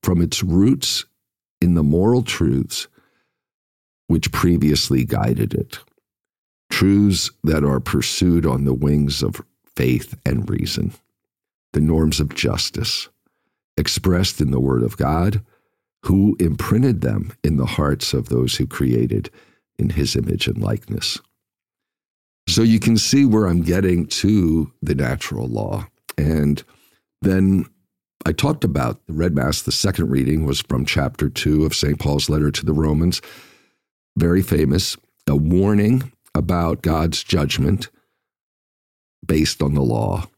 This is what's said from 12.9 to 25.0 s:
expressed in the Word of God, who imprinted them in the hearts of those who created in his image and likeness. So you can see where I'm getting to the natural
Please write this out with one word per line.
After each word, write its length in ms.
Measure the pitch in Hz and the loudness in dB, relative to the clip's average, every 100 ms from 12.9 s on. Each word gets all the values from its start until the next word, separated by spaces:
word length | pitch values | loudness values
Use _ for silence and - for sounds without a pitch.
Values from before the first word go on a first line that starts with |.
| - - _ _ _ _ _ _ - | -6 -8 _ _ _ _ _ _ -6
expressed 640 | 76 - - 87 92 - | -4 -2 0 2 0 -2
in 100 | 73 | -2
the 80 | 67 | 0
Word 220 | 65 64 | 0 0
of 160 | 58 - | 0 -2
God, 460 | 67 80 92 104 - _ _ _ _ _ | -2 0 0 -2 -6 _ _ _ _ _
who 340 | - 95 101 - | 0 4 4 2
imprinted 600 | 85 73 - 104 131 104 | 0 -2 0 2 2 0
them 320 | 65 52 50 - | -2 -2 -6 -6
in 140 | 76 76 | -2 0
the 80 | 64 | -2
hearts 480 | - 73 71 - | -2 -2 -2 -2
of 160 | 67 64 | -4 -2
those 260 | 62 62 - | -2 0 -2
who 120 | - | -6
created 640 | - 67 58 60 - - _ _ _ _ _ | -2 -2 0 0 -2 -6 _ _ _ _ _
in 120 | - | -4
his 260 | - 71 - | -2 -2 -2
image 320 | - 50 - | -2 -4 -4
and 160 | - | -4
likeness. 560 | 50 - - 104 - - _ _ _ _ _ _ _ _ _ _ _ _ - | -4 -4 -6 -8 -6 -8 _ _ _ _ _ _ _ _ _ _ _ _ -4
So 140 | - | 2
you 180 | 113 113 | 4 4
can 160 | - 113 | 4 2
see 300 | - 135 139 | 2 4 4
where 220 | 107 101 | 4 4
I'm 160 | 87 | 2
getting 420 | 82 87 95 87 76 | 2 0 2 0 0
to 640 | - 101 107 85 80 76 _ | -2 2 4 4 2 -2 _
the 140 | 73 | -4
natural 520 | 71 | -2